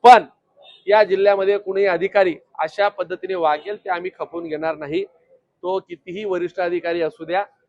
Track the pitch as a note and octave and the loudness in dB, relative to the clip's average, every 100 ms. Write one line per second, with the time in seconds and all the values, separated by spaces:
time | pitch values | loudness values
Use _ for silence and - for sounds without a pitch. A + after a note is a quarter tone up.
0 | A#3+ A#3 D3+ _ _ _ - - F3+ G#3+ | 10 8 6 _ _ _ -20 -16 2 2
1 | G3+ F#3+ G3+ G3 F#3+ G3+ G3+ F#3+ G3 E3+ | 4 2 2 2 0 0 -2 -2 0 0
2 | F#3+ G3+ F#3 D#3 _ - D#3+ - G3+ G3+ | 0 2 2 -2 _ -8 -6 -2 -4 -2
3 | F3 F3+ F#3 F#3+ D#3 D3+ E3 G#3+ G3 F3 | -10 -8 -8 -2 0 -2 -6 -12 -6 -6
4 | F3+ _ D#3+ E3+ E3+ D3+ D#3+ D3+ D3 E3 | -6 _ -12 -10 -10 -6 -6 -6 -6 -8
5 | G3 _ _ _ _ _ F3+ F#3+ F3+ F3 | -8 _ _ _ _ _ -6 -6 -8 -20
6 | - F3+ G#3+ F3+ F3 - F3 F3 E3 E3+ | -14 -12 -6 -4 -6 -6 -4 -4 -4 -4
7 | D#3+ - D#3+ F3+ G3+ _ | -4 -6 -6 -6 -6 _